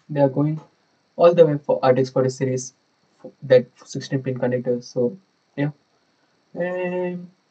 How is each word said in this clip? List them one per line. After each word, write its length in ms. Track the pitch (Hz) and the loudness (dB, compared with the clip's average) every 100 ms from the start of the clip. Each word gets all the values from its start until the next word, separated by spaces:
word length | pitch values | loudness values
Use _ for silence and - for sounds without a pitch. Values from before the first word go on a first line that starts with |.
| - | -6
they 140 | 143 | 0
are 80 | 139 | 2
going 320 | 139 151 156 - _ _ _ _ - | 2 -2 -2 -10 _ _ _ _ 2
all 180 | 175 | 4
the 140 | 170 156 | 6 4
way 100 | 147 | 2
for 220 | - 135 | -2 0
R 140 | 135 127 | 2 2
T 60 | |
X 100 | 131 | 2
forty 180 | 135 131 | 0 -2
series, 460 | - 131 131 131 - _ _ _ _ | -2 -4 -4 -8 -18 _ _ _ _
f-, 80 | - - | -20 -12
that 240 | 131 127 - _ | 4 4 4 _
sixteen 380 | - 139 - 139 | -14 -12 -6 -6
pin 160 | 131 123 | -4 -4
connector. 460 | 123 123 127 123 | -2 -2 -2 -4
So 340 | - 131 120 95 _ _ _ - | -4 -4 -2 -4 _ _ _ -4
yeah, 160 | 147 - _ _ _ _ _ _ _ | -4 -6 _ _ _ _ _ _ _
and 760 | 180 175 180 180 180 180 180 180 _ _ | -8 -6 -4 -4 -4 -6 -8 -14 _ _